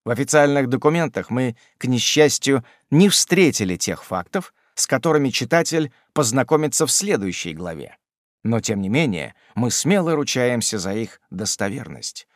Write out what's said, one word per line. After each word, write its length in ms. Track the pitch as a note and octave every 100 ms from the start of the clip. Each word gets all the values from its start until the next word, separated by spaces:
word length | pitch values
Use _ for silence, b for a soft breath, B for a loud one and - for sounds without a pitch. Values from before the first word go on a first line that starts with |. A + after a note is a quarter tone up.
В 60 | A2+
официальных 580 | A#2 C#3 D3+ C#3+ C#3+ B2
документах 640 | B2+ D3 E3+ D3+ G2+ -
мы, 260 | A#2+ B2+ A#2 b b
к 80 | B2+
несчастью, 800 | B2 - D3+ D3 - C#3+ C3+ - b b
не 160 | D3 G3+
встретили 680 | - - F#3 D#3+ - F#2+ F2
тех 260 | - E2
фактов, 500 | - F#2 F2 G3 - _ _ -
с 120 | -
которыми 420 | C3+ E3 D3+ C3+
читатель 640 | - - E3 - D#3+ D3 b b
познакомится 760 | - A#2+ C3 B2 D#3 D3+ - C#3+
в 60 |
следующей 640 | - G3+ C#3+ F#2+ F2 F2
главе. 440 | D#2+ F2+ D#2 - _ _ _ _ _
Но, 160 | A2+ A2+
тем 220 | - G2+
не 80 | F#2+
менее, 460 | C3 D3 F2 A#1+ _ b -
мы 160 | A#2+
смело 440 | - D3+ G3+ E3+ D3+
ручаемся 640 | C#3+ B2+ B2 A#2+ - G#2+
за 160 | F#2
их 280 | G#2+ A2+ - -
достоверность, 1000 | F#2 G#2+ - G2+ C3+ D2 C2 - - -